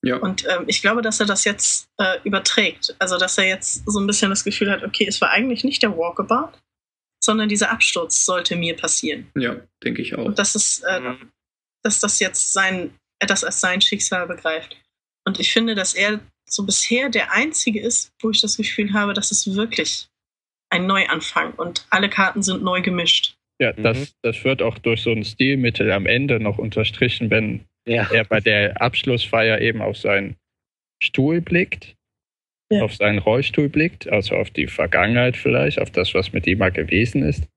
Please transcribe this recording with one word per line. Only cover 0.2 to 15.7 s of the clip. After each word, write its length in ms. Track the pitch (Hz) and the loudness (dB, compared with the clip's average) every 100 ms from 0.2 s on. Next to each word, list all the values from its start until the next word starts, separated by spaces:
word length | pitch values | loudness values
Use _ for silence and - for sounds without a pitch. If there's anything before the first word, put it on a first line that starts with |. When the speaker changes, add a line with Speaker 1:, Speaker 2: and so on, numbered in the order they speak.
| 190 190 - | -2 -2 -2
Speaker 2:
ähm, 160 | 180 170 | -2 0
ich 140 | - | 0
glaube, 180 | 196 233 | 2 2
dass 200 | 220 214 | 0 0
er 60 | 208 | 0
das 180 | 214 | 2
jetzt, 440 | 214 202 - - - - | 0 0 0 0 -6 -2
äh, 200 | 190 180 | 0 0
überträgt. 720 | - 196 - - 196 - - - | -2 0 2 2 2 0 -6 -2
Also, 200 | 185 180 | -2 0
dass 200 | 185 - | 0 2
er 80 | 190 | 0
jetzt 380 | 190 - - - | 0 -4 -6 -4
so 140 | 208 | -2
ein 60 | 202 | 0
bisschen 240 | 208 196 | 2 2
das 120 | 196 | 0
Gefühl 280 | - - 202 | -2 -2 0
hat, 120 | 196 | 0
okay, 240 | 202 - 196 | -4 -2 -2
es 140 | 202 | 2
war 100 | 175 | 2
eigentlich 320 | 202 262 233 | 2 0 0
nicht 200 | 262 285 | -2 0
der 140 | 220 165 | 0 0
Walkabout, 540 | 170 170 196 240 302 - _ _ _ _ _ _ | -4 -4 0 0 0 -10 _ _ _ _ _ _
sondern 240 | - 220 214 | 0 2 2
dieser 220 | 202 202 | 0 0
Absturz 540 | 226 - 180 165 - | 2 0 0 -2 0
sollte 320 | - 180 170 175 | 0 0 -2 -2
mir 180 | 170 160 | -4 -4
passieren. 540 | 165 - 156 143 - - | -2 -2 -2 -6 -6 -4
Speaker 1:
Ja, 220 | 120 120 - _ | -2 -4 -12 _
denke 180 | - 117 | -6 -4
ich 140 | - - | -6 -4
auch. 80 | |
Speaker 2:
Und 140 | 120 208 | -2 0
das 160 | - 208 | 0 0
ist, 260 | - - 175 | 0 -2 -2
äh, 100 | 185 | -4
Speaker 3:
Mhm. 320 | 127 127 135 _ _ _ _ _ | -4 -10 -16 _ _ _ _ _
Speaker 2:
dass 160 | 220 208 | -2 0
das 180 | 208 - | 0 0
jetzt 340 | 185 - - | -2 -2 -2
sein, 420 | 196 190 185 175 - _ _ | 0 0 -2 -6 -12 _ _
er 80 | 196 | 0
das 160 | 190 | 0
als 160 | 170 - | 0 -2
sein 200 | 185 185 | 0 2
Schicksal 460 | - 202 - 185 175 | 2 0 -2 -4 -4
begreift. 500 | 175 165 156 - - _ _ _ _ | -6 -4 -4 -8 -20 _ _ _ _
Und 140 | - 196 | -6 -2
ich 140 | - | 2
finde, 240 | - 226 | 2 2